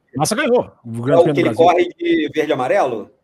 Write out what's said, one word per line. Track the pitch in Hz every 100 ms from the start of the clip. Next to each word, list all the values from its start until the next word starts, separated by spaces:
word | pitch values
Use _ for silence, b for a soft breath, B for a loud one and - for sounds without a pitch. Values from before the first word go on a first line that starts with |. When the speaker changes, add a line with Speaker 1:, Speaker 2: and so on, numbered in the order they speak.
| - 135
Speaker 1:
Massa | 151 220
ganhou | 294 240 - - 120
o | 113
Grande | 123
Speaker 2:
É | 165
o |
Speaker 1:
Prêmio | 165
Speaker 2:
que |
Speaker 1:
do | 143
Speaker 2:
ele | - 113
Speaker 1:
Brasil. | 170
Speaker 2:
corre | 175 175 -
de | 170 170 151
verde | 156 151
e |
amarelo? | 139 127 196 143 110 95 _